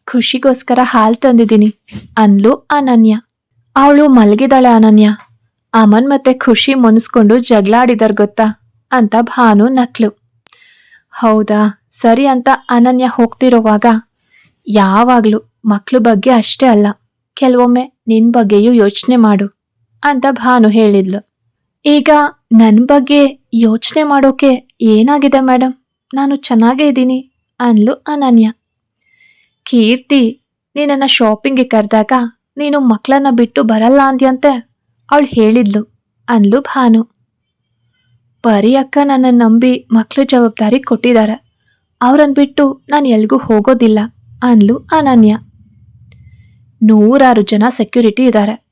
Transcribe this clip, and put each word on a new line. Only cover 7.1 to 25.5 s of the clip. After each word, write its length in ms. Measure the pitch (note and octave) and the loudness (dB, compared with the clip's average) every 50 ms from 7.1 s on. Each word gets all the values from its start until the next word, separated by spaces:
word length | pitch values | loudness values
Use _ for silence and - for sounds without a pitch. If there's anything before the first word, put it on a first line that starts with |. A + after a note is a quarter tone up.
| - B3 A3 G#3 A3+ B3+ | -2 0 2 2 2 0
ಜಗಳಾಡಿದಾರ್ 760 | A#3+ - A#3+ G#3+ G3 G3 A3 A#3+ B3+ A#3+ B3 A3 A3+ G#3+ G#3 | 0 0 0 0 0 0 0 0 0 0 0 0 -2 -2 0
ಗೊತ್ತಾ?" 340 | G#3+ G#3 G#3 - - A3 G#3+ G#3+ - _ _ _ _ _ _ | -2 -2 -4 -2 -2 -4 -4 -4 -8 _ _ _ _ _ _
ಅಂತ 240 | - B3+ A3+ G#3 - A3+ | -2 -2 -2 0 0 -2
ಭಾನು 460 | A#3+ - - - A#3+ A3+ G#3 G3+ G#3+ B3+ | -2 -4 -2 0 0 2 2 2 2 0
ನಕ್ಲು. 420 | C4+ B3+ A#3+ A#3+ - - A3+ G#3 - _ _ _ _ _ _ _ _ _ _ _ _ _ _ _ _ _ _ _ - | 0 -2 -4 -4 -4 -4 -4 -4 -4 _ _ _ _ _ _ _ _ _ _ _ _ _ _ _ _ _ _ _ -10
"ಹೌದಾ, 480 | - A#3+ A3+ A3 G#3+ G#3 G#3 G#3+ G#3 G#3+ G#3+ G#3 - _ _ | -4 -2 0 0 0 -2 -2 -2 -2 -2 -2 -4 -8 _ _
ಸರಿ" 360 | - - - A#3 A#3 B3+ C#4 | -14 -4 0 0 0 0 0
ಅಂತ 240 | C#4 C4 B3+ B3 C4+ C4 B3+ - - | -2 -2 -2 -2 -2 -4 -4 -4 -4
ಅನನ್ಯ 360 | B3 A#3+ A#3 B3+ B3+ B3+ B3+ | 0 0 2 2 0 0 -2
ಹೋಗ್ತಿರೋವಾಗ, 800 | A#3+ - - A#3 A3+ - _ C4 B3+ B3 A#3 A3 A3 G#3+ G#3 - A#3+ A3 A3 - _ _ _ _ _ _ _ _ _ _ _ _ B3+ | -4 -2 -2 -2 -4 -2 _ 0 0 2 2 0 0 -2 0 0 0 0 -2 -6 _ _ _ _ _ _ _ _ _ _ _ _ -4
"ಯಾವಾಗ್ಲೂ 720 | G#3 G#3+ G3 F#3+ F#3+ G#3 A#3+ B3 B3+ A#3+ G#3+ A3 G3 - - _ _ _ - | -2 0 0 0 0 0 0 2 0 0 0 0 -2 -2 -6 _ _ _ -4
ಮಕ್ಳು 340 | A3 G#3 G3+ - - B3+ B3+ | -4 -4 -4 -4 -4 -2 0
ಬಗ್ಗೆ 300 | A3 A#3 A3 F#3+ G#3 C4 | 0 0 0 0 0 0
ಅಷ್ಟೇ 360 | B3 A3+ G#3 - - - C4+ | 0 0 0 -2 -4 -2 0
ಅಲ್ಲ, 220 | B3+ A3+ G#3 G#3 G3+ G#3 - _ _ _ _ _ _ _ - | 0 2 2 0 -2 -4 -8 _ _ _ _ _ _ _ -4
ಕೆಲವೊಮ್ಮೆ 460 | C#4 B3+ B3 B3 B3 B3 A#3+ B3 B3+ C4 _ _ _ A3+ | -2 0 0 2 2 0 0 -2 -2 -6 _ _ _ -2
ನಿನ್ 240 | A3+ A3 A3 A#3 | 0 0 0 2
ಬಗ್ಗೆಯೂ 420 | A#3 B3 A3+ G3 G#3 G3+ G#3 A#3+ B3 | 0 0 0 2 2 2 2 2 2
ಯೋಚನೆ 420 | A#3 G3+ G3+ G3+ - - - B3+ | 2 2 0 -2 -4 -4 -2 0
ಮಾಡು" 320 | A#3+ A3+ G#3+ G#3 F#3+ G3+ G3 - _ _ _ _ _ _ _ _ _ - | 2 2 2 2 0 -2 -6 -10 _ _ _ _ _ _ _ _ _ -4
ಅಂತ 220 | D4 C#4+ C4 B3 C#4 | -4 -4 -2 -2 -2
ಭಾನು 380 | C4 A#3 A3+ B3+ B3+ B3 A3 G#3+ | -4 -2 -2 0 2 2 2 2
ಹೇಳಿದ್ಲು. 520 | G#3 A3+ A3 G#3 G3+ G3 F#3+ F#3 F#3+ G#3 - _ _ _ _ _ _ _ _ _ _ _ _ | 2 2 2 2 2 0 -2 -2 -6 -8 -10 _ _ _ _ _ _ _ _ _ _ _ _
"ಈಗ 240 | D4 D4 D4 - D#4 D4+ D4 D4 D4 - _ _ _ | 0 0 0 2 2 2 2 0 -2 -6 _ _ _
ನನ್ 280 | A#3 A3 A3+ A3 G#3 A3 | 2 2 4 4 4 2
ಬಗ್ಗೆ 420 | B3 C4 C#4+ C#4+ B3+ C4+ D4 C#4+ C#4 C4+ C4+ - _ _ - | 2 2 2 0 2 0 0 0 0 0 -2 -8 _ _ -4
ಯೋಚನೆ 500 | A3+ A#3 A3 A3 A#3 - - - D#4 D#4 | -2 0 0 -2 -4 -6 -6 -4 -4 -2
ಮಾಡೋಕೆ 480 | D4 C#4+ C#4 C4+ C4+ C4+ - C#4+ C4+ B3+ B3+ - _ _ _ | -2 0 0 0 0 0 0 0 0 0 -2 -4 _ _ _
ಏನಾಗಿದೆ 580 | A#3+ A3 G#3+ G#3+ A3+ C#4 D4 D4 C#4 C#4 C#4 C4+ | -2 0 2 2 2 0 0 0 0 0 0 0
ಮೇಡಮ್, 340 | C4 C4 | 0 0